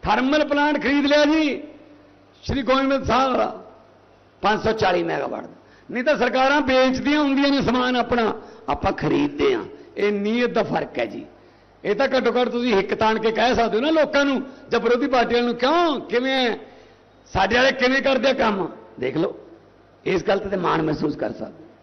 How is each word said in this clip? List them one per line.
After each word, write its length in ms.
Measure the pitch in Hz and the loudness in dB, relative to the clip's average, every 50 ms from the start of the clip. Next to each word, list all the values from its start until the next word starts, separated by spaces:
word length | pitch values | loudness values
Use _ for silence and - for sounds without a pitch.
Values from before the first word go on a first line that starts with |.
ਥਰਮਲ 460 | - 180 208 233 254 262 285 302 302 294 | 0 0 0 2 2 2 2 2 2 2
ਪਲਾਂਟ 340 | 294 285 294 302 302 285 | 2 0 2 0 0 0
ਖਰੀਦ 240 | 196 233 285 285 277 | 0 0 0 2 2
ਲਿਆ 200 | 285 285 294 294 | 4 4 4 4
ਜੀ 380 | 285 311 320 311 285 240 - - - - - - - - - - - - - - _ _ - - | 4 4 2 2 0 -2 -4 -8 -14 -20 -20 -20 -20 -20 -20 -20 -20 -20 -20 -20 _ _ -18 -6
ਸ਼੍ਰੀ 180 | - 226 269 | -4 -4 -4
ਗੋਬਿੰਦ 420 | 269 226 254 262 269 269 277 269 - | 0 2 2 2 2 2 0 0 0
ਸਾਹਿਬ 280 | - 220 247 269 269 | 0 2 2 2 2
ਵਾਲਾ, 320 | 247 208 - - - - - - - - - - - _ _ _ - _ _ _ _ _ | 2 0 0 -2 -4 -10 -16 -20 -20 -20 -20 -20 -20 _ _ _ -20 _ _ _ _ _
ਪੰਜ 220 | - 196 214 196 - | 0 0 0 2 0
ਸੌ 80 | 220 | -2
ਚਾਲੀ 320 | 214 220 208 190 180 175 170 | 0 2 0 2 2 0 0
ਮੈਗਾਵਾਟ 400 | 165 156 147 139 127 117 110 - | -2 -4 -4 -4 -6 -8 -8 -10
ਦਾ। 100 | - - - - - - - - - | -14 -18 -20 -20 -20 -20 -20 -18 -10
ਨਹੀਂ 120 | - 240 247 | -6 -2 0
ਤਾਂ 140 | 302 294 202 | 0 2 2
ਸਰਕਾਰਾਂ 440 | 233 247 214 254 262 269 285 302 | 0 0 2 2 2 2 2 2
ਵੇਚਦੀਆਂ 580 | 294 254 262 262 262 262 262 262 - 277 294 302 | 2 2 2 4 4 2 0 0 0 0 0 2
ਹੁੰਦੀਆਂ 300 | 302 277 269 269 285 285 | 2 0 2 2 2 2
ਨੇ 120 | 277 277 | 2 2
ਸਮਾਨ 340 | - 226 233 254 254 247 254 | 0 0 0 0 0 0 0
ਆਪਣਾ, 380 | 247 233 240 254 240 226 208 - - - - - - - - | -2 0 0 0 0 0 0 -2 -6 -12 -18 -20 -18 -6 -6
ਆਪਾਂ 220 | 143 - - 196 | -6 -2 -2 -2
ਖਰੀਦਦੇ 640 | 196 - 160 151 139 139 143 147 143 143 143 139 127 | -2 0 -2 0 0 2 0 0 -2 0 0 0 2
ਹਾਂ। 80 | 113 - - - - - - - - | 0 -4 -8 -14 -20 -20 -16 -6 -2
ਇਹ 140 | 196 208 | -2 0
ਨੀਅਤ 380 | 208 202 202 208 226 240 247 233 | 0 0 -2 -2 0 0 -2 0
ਦਾ 140 | 180 233 202 | 0 -2 -2
ਫਰਕ 360 | - - 165 147 131 - 131 | -2 -2 -4 -4 -6 -4 -6
ਹੈ 60 | 120 | -6
ਜੀ। 200 | 107 101 117 - - - - - - _ _ _ _ _ _ - | -6 -6 -12 -14 -16 -20 -20 -20 -20 _ _ _ _ _ _ -4
ਇਹ 100 | 180 208 | -4 -2
ਤਾਂ 120 | - 269 262 | 0 0 0
ਘੱਟੋ 340 | 262 262 220 233 233 247 | 0 0 0 0 0 0
ਘੱਟ 80 | 247 233 | 0 0
ਤੁਸੀਂ 260 | 202 240 240 254 220 | -2 -2 -2 2 2
ਹਿੱਕ 180 | 196 190 - 220 | 0 0 0 -2
ਤਾਣ 260 | 202 220 220 220 226 | 0 0 0 0 0
ਕੇ 120 | 190 226 | 0 -2
ਕਹਿ 240 | 220 220 220 247 254 | 0 2 2 2 2
ਸਕਦੇ 220 | 196 233 214 - 214 | 2 0 0 0 0
ਹੋ 40 | 247 | 0
ਨਾ 60 | 311 | 2
ਲੋਕਾਂ 360 | 320 320 294 - - 277 285 | 2 2 2 2 2 0 2
ਨੂੰ 180 | 277 269 254 - - - - - - | 2 0 -2 -4 -6 -14 -20 -8 -4
ਜਾਂ 100 | 233 233 | -2 0
ਵਿਰੋਧੀ 280 | 233 233 240 240 269 277 | 2 2 2 2 2 2
ਪਾਰਟੀ 280 | 262 254 233 - 233 | 2 2 2 2 2
ਵਾਲਿਆਂ 180 | 240 240 240 233 | 0 0 0 -2
ਨੂੰ, 20 | |
"ਕਿਉਂ, 460 | 240 247 262 311 339 349 330 285 233 | 0 0 2 2 2 2 2 0 -2
ਕਿਵੇਂ 300 | - - 208 240 254 269 | -4 -4 -2 -2 0 0
ਹੈ? 260 | 262 262 254 240 208 - - - - - - - - - - - _ - _ - - | 0 0 0 0 -2 -4 -10 -18 -20 -20 -20 -20 -20 -20 -20 -20 _ -20 _ -6 -2
ਸਾਡੇ 220 | 185 196 196 226 | 0 0 2 2
ਵਾਲੇ 160 | 247 254 269 | 4 2 2
ਕਿਵੇਂ 300 | 262 262 - 254 262 269 | 2 2 0 2 2 2
ਕਰਦੇ 280 | 269 269 269 262 220 269 | 2 2 0 2 2 0
ਆ 40 | 262 | 2
ਕੰਮ?" 360 | 269 254 220 208 190 175 156 - - - - - - | 2 0 0 0 -2 -4 -6 -8 -14 -20 -20 -12 -6
ਦੇਖ 180 | 127 127 131 147 | -6 -4 -2 -2
ਲਓ, 220 | 175 - - - - - - - - - - - - _ _ _ - | -2 -2 -4 -8 -18 -20 -20 -20 -20 -20 -20 -20 -20 _ _ _ -6
ਇਸ 180 | - 180 180 147 | -2 -2 -2 0
ਗੱਲ 160 | - 196 196 | 0 -2 -2
ਤੇ 180 | 196 196 202 190 | -2 -4 -4 -2
ਮਾਣ 240 | 175 156 151 160 | -2 -2 0 0
ਮਹਿਸੂਸ 340 | 160 160 147 - - 151 143 | 0 -2 -2 -2 -2 -4 -4
ਕਰ 160 | - - 107 | -4 -6 -6
ਸਕਦੇ। 320 | - - 110 - - - - - - _ | -6 -8 -12 -14 -14 -20 -20 -20 -20 _